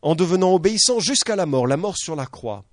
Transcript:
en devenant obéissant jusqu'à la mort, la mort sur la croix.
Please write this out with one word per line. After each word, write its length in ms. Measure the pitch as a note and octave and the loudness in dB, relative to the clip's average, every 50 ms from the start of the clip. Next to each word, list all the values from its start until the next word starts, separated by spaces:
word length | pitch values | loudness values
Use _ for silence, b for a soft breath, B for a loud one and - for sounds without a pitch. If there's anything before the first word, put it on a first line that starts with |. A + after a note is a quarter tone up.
en 140 | - D3 E3 | 0 0 2
devenant 380 | D#3 F#3 E3+ F3 F#3 F#3 F#3 F#3 | 2 2 2 2 2 4 4 4
obéissant 460 | F#3 D#3+ G3 A3 G#3 - - B3 A#3 | 4 4 2 2 2 2 2 2 0
jusqu'à 360 | F3+ F3 C#4 - - - A3 | 0 0 0 0 0 0 -2
la 100 | G3 F3+ | -2 0
mort, 220 | D#3 C#3 C3 B2 B2+ | 0 0 0 2 2
la 100 | C3+ D3 | 0 0
mort 200 | F3+ G#3 F3+ - | -2 -4 -6 -6
sur 180 | - - D#3+ | -8 -8 -6
la 100 | D3+ C3+ | -8 -8
croix. 380 | - - - - A#2 G#2 G2+ G2+ _ | -10 -12 -12 -10 -10 -10 -10 -12 _